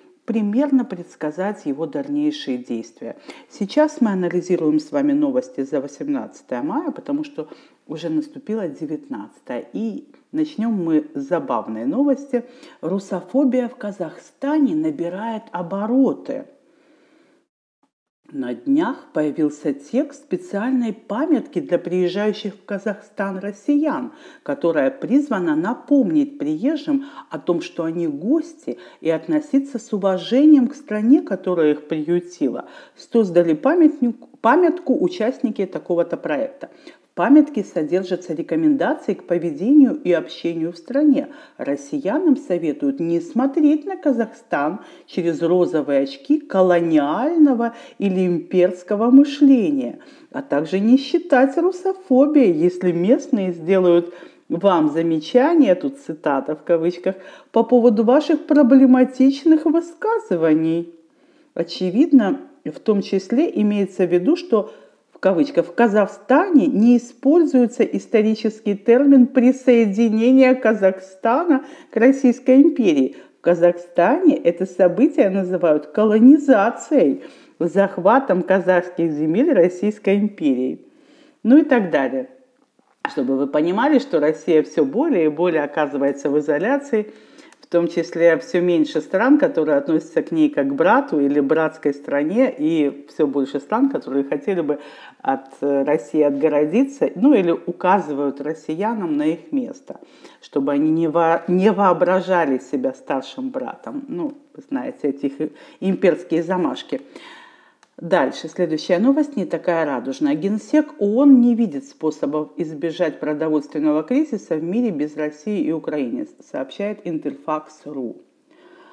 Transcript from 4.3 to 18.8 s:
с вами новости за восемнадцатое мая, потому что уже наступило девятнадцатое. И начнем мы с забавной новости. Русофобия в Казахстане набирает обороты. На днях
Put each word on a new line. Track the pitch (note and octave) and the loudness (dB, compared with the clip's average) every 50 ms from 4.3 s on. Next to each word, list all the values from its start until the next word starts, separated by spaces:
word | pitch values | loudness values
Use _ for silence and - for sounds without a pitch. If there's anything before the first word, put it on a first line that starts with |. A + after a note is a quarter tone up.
| F3 F3+ - - F3+ D#3+ D#3+ D#3 D#3 D3+ | -4 -4 -2 -2 -2 -2 0 0 0 -2
с | - - | -2 -4
вами | C#3+ C#3+ C#3 D3 C#3 | -4 -2 0 0 0
новости | D3 D3 C#3 B2+ B2+ B2 - - - | 0 0 0 -2 -2 -4 -4 -8 -10
за | C3+ C#3 D#3 C#3 | -8 -6 -6 -6
восемнадцатое | C3+ C#3 - - C#3+ D3 C#3+ B2 A2 - - - _ - B2+ B2 | -6 -8 -12 -10 -8 -6 -6 -6 -8 -10 -16 -20 _ -10 -8 -8
мая, | C3 D#3+ G#3+ D4 F4+ D4 | -6 -6 -6 -6 -6 -6
потому | - - - - C#3+ D3 D3+ | -8 -10 -8 -6 -6 -6 -6
что | - - - D3+ - - - _ _ _ _ _ | -8 -12 -14 -14 -14 -16 -20 _ _ _ _ _
уже | - D#3+ D#3 E3+ E3 | -16 -12 -10 -8 -6
наступило | D#3 D#3 D3+ - - C#3 - - G#3+ A3+ F#3+ | -4 -4 -6 -6 -12 -14 -10 -8 -6 -6 -6
девятнадцатое. | D#3 C3+ - E3 C#3+ D3+ D3 - - B2+ G2+ G#2 - _ _ _ - B2 A2+ - - | -8 -8 -10 -10 -10 -10 -10 -10 -12 -14 -14 -14 -16 _ _ _ -12 -10 -10 -10 -10
И | - F#3+ A3+ A3+ F#3+ - - - _ _ _ _ - | -10 -8 -8 -8 -8 -10 -14 -18 _ _ _ _ -6
начнем | D#3 D3+ D3+ - - A3 A#3 A3 F#3+ E3 | -4 -4 -4 -4 -6 -4 -4 -4 -4 -2
мы | E3 D#3+ D3+ D3+ - - | 0 -2 -2 -2 -4 -8
с | C#3 | -12
забавной | C#3 - F3+ D#3+ C#3 C3+ B2+ A2 G#2 A2+ A2 A2 A#2 | -6 -4 -4 -4 -4 -4 -4 -6 -6 -6 -10 -8 -6
новости. | C3+ F3+ B3 C#4+ C#4+ C4 C#4 C#4+ - B3 A#3+ A3+ - - - - - - _ | -4 -2 0 0 0 -2 -2 -4 -6 -6 -6 -6 -10 -16 -20 -20 -20 -18 _
Русофобия | - E3 F#3+ G3 G3 - G3+ F3 - - - C4+ D4+ B3+ A#3 B3+ A#3+ A#3 | -8 -6 -6 -6 -6 -8 -10 -10 -8 -4 -2 0 0 0 0 -2 -4 -4
в | - | -8
Казахстане | - - G#3 F#3+ - E3+ D#3 - - - _ _ _ - C#4 D4+ D#4 C#4 G#3+ E3 | -12 -12 -12 -10 -10 -10 -12 -12 -16 -20 _ _ _ -6 -4 0 0 0 0 0
набирает | D#3 D#3+ D#3+ D3 C3+ E3+ E3+ F3+ G3 A3 A#3 A3 G#3 - - - | -2 -4 -4 -4 -6 -8 -8 -8 -8 -10 -10 -10 -10 -12 -12 -10
обороты. | F3+ F3 E3 G3 G3 G#3 A3 B3 C4+ C4+ F#3 C#3+ - - - - - - - _ _ _ _ _ _ _ _ _ _ _ _ _ _ _ _ _ _ _ _ _ _ _ _ _ _ _ _ _ _ _ _ _ _ _ _ | -10 -8 -8 -6 -6 -4 -2 0 2 2 0 -2 -4 -8 -12 -12 -12 -12 -16 _ _ _ _ _ _ _ _ _ _ _ _ _ _ _ _ _ _ _ _ _ _ _ _ _ _ _ _ _ _ _ _ _ _ _ _
На | D#3 C#3 B2+ B2 A#2+ | -12 -10 -10 -8 -10
днях | A2+ - C#3 C#3 D3+ | -8 -4 0 0 0